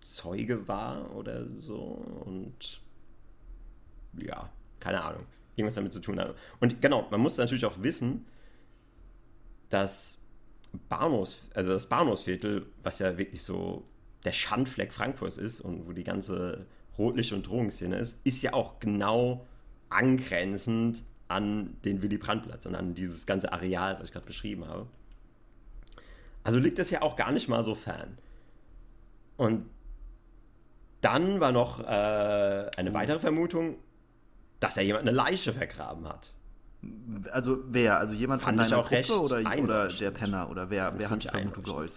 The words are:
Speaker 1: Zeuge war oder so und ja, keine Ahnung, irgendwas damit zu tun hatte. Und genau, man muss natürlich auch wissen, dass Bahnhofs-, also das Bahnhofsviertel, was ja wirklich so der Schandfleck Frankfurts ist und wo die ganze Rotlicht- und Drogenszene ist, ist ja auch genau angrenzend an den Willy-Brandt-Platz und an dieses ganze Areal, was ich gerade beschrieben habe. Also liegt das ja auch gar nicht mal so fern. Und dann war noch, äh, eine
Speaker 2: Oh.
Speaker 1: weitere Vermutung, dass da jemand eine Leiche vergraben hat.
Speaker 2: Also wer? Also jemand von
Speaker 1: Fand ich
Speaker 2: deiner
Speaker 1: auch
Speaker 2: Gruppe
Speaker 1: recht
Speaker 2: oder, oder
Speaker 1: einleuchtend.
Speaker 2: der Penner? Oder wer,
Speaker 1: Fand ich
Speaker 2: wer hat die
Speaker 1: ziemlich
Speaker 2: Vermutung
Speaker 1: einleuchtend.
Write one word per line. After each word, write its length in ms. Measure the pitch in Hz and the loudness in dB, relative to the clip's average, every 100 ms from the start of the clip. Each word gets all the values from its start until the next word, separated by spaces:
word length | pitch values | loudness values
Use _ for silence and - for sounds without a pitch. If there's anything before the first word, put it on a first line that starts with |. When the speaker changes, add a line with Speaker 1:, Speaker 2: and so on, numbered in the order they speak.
Speaker 1:
Zeuge 680 | - - 82 98 113 117 98 | -14 -10 -6 -4 -2 -2 -2
war 460 | 98 117 143 - | -4 -4 -6 -8
oder 300 | 104 113 120 120 113 | -10 -8 -8 -8 -10
so 180 | - 117 - - - - | -10 -10 -8 -10 -10 -12
und 560 | - 92 95 - - - - - - - - - - - - - - - - - | -10 -8 -10 -12 -12 -12 -14 -16 -18 -18 -20 -18 -16 -16 -16 -18 -20 -18 -16 -10
ja, 320 | - - - - - - | -10 -8 -10 -14 -18 -8
keine 220 | - 92 | -2 -2
Ahnung, 200 | 78 80 - - - | -2 -6 -10 -18 -8
irgendwas 200 | - 107 | -2 0
damit 180 | 107 98 | 0 -2
zu 80 | 95 | -4
tun 180 | 95 92 | -4 -2
hatte. 160 | 92 - - - | -2 -6 -14 2
Und 200 | 120 127 | 4 6
genau, 240 | 139 127 - | 4 4 2
man 100 | 104 | 4
muss 160 | 143 - | 4 4
natürlich 280 | 120 123 110 | 2 2 0
auch 140 | 92 | 0
wissen, 420 | 113 - 123 - - - - - - - - - - - - - - - - | -2 0 0 -2 -6 -18 -20 -20 -20 -20 -20 -20 -20 -20 -20 -20 -20 -20 -2
dass 500 | 101 98 - - - - - - - - - - | 2 2 -2 -8 -12 -18 -20 -20 -20 -14 -14 -4
Bahnhofs-, 600 | - 160 120 92 - - | 0 2 2 0 -6 -8
also 180 | - 92 | -2 2
das 140 | 95 - | 2 2
Bahnhofsviertel, 800 | 123 156 98 - 92 104 104 - - | 4 4 2 0 -2 -2 -2 -4 -8
was 160 | - - | -6 0
ja 200 | 95 90 | 0 0
wirklich 240 | - 87 | -4 -6
so 420 | - 90 90 90 - - - - | -6 -4 -4 -6 -10 -20 -20 -8
der 80 | 92 | -2
Schandfleck 600 | - - 110 131 - - | -2 0 2 0 -2 -4
Frankfurts 440 | - 117 - 92 - | -2 -4 -2 -6 -4
ist 240 | 110 117 | -6 -6
und 260 | - 85 85 | -8 -8 -8
wo 60 | |
die 120 | 87 | -8
ganze 640 | 90 95 95 90 90 92 92 - - - | -4 -4 -2 -2 -2 -6 -10 -18 -10 0
Rotlicht- 340 | 110 120 113 | 2 2 0
und 140 | 98 92 | -2 -2
Drogenszene 520 | 113 107 - 90 98 | 0 0 -2 -2 -2
ist, 200 | 120 - | -4 -2
ist 180 | 135 127 | -2 0
ja 100 | 127 | 0
auch 260 | 131 - - | 0 -2 -2
genau 680 | 110 101 101 117 123 123 - - - - - | 0 2 4 4 4 0 -6 -20 -20 -18 -2
angrenzend 1120 | 98 127 131 131 87 95 98 - 113 117 117 - - - | 4 6 6 2 0 0 -2 0 2 2 0 -8 -12 -4
an 480 | 95 104 107 90 - | 0 0 0 -4 -4
den 180 | 101 98 | -2 0
Willy-Brandt-Platz 640 | 101 104 - 107 - - 90 | 0 0 0 -2 -2 -10 -6
und 80 | |
an 200 | 87 90 | -4 -2
dieses 300 | 87 92 82 - | -2 -4 -4 0
ganze 260 | 98 - | 0 0
Areal, 440 | 87 92 90 95 95 | -2 0 0 0 -2
was 60 | 87 | -8
ich 40 | |
gerade 140 | 92 - | -12 -12
beschrieben 400 | - 107 98 78 | -8 -6 -6 -6
habe. 200 | 87 120 - - - - - - - - - - - - - - - | -8 -10 -14 -20 -20 -20 -20 -20 -20 -18 -16 -16 -18 -18 -18 -18 -6
Also 160 | 110 120 | 4 6
liegt 200 | 147 - | 6 4
das 100 | - | 0
ja 120 | 175 | 2
auch 120 | 151 | 0
gar 160 | - 113 | 2 2
nicht 160 | 196 - | 2 2
mal 140 | 117 | 2
so 140 | 110 107 | 2 -2
fern. 420 | - 78 - - - - - - - - - - - - - - | -4 -8 -10 -14 -16 -20 -20 -20 -20 -20 -20 -20 -20 -20 -12 2
Und 300 | 117 110 - - - - - - - - - - - - - - | 2 2 -2 -12 -14 -12 -14 -16 -20 -20 -20 -20 -20 -20 -20 0
dann 380 | 107 131 180 202 | 2 4 4 4
war 120 | 143 | 6
noch, 280 | 120 120 123 | 6 4 0
äh, 40 | 117 107 104 107 104 104 101 98 101 - | 0 2 4 4 4 4 4 2 -2 -2
eine 140 | 92 | 0
Speaker 2:
Oh. 40 | |
Speaker 1:
weitere 240 | - 147 160 | 2 2 2
Vermutung, 560 | 160 156 170 165 165 135 - - - - - - - - | 2 2 2 0 -2 -4 -12 -20 -20 -20 -20 -20 -20 -2
dass 160 | 110 | -2
da 60 | - | 2
jemand 260 | 98 107 113 | 2 4 4
eine 100 | 131 | 4
Leiche 360 | 143 180 - | 4 2 0
vergraben 540 | 120 82 - 73 80 80 | -2 -4 -6 -8 -8 -8
hat. 260 | 73 - - - - - - - 107 117 101 95 | -10 -14 -18 -18 -20 -20 -16 -14 -12 -10 -8 -4
Speaker 2:
Also 280 | 127 123 131 131 | 0 2 2 2
wer? 300 | 123 113 95 | 6 8 6
Also 160 | 107 107 | 4 0
jemand 260 | 127 131 | 0 0
von 140 | - 110 | 4 6
Speaker 1:
Fand 60 | |
ich 60 | 113 | 6
Speaker 2:
deiner 100 | 120 | 6
Speaker 1:
auch 40 | 117 | 6
Speaker 2:
Gruppe 100 | 123 | 4
Speaker 1:
recht 140 | 135 | 4
Speaker 2:
oder, 280 | 214 147 120 | 4 4 4
oder 100 | 107 | 2
Speaker 1:
einleuchtend. 500 | 131 117 110 98 92 | 4 4 4 2 0
Speaker 2:
der 100 | 98 | -2
Penner? 400 | - 104 95 71 | 0 0 0 -2
Oder 180 | 92 90 | -4 -2
wer, 160 | 101 92 | 0 0
Speaker 1:
Fand 100 | 98 | 0
ich 40 | |
Speaker 2:
wer 80 | 104 | 0
hat 120 | 110 | 0
die 60 | - | 0
Speaker 1:
ziemlich 20 | |
Speaker 2:
Vermutung 340 | 95 98 95 | -2 -2 -4
Speaker 1:
einleuchtend. 300 | 95 73 80 | -4 -4 -4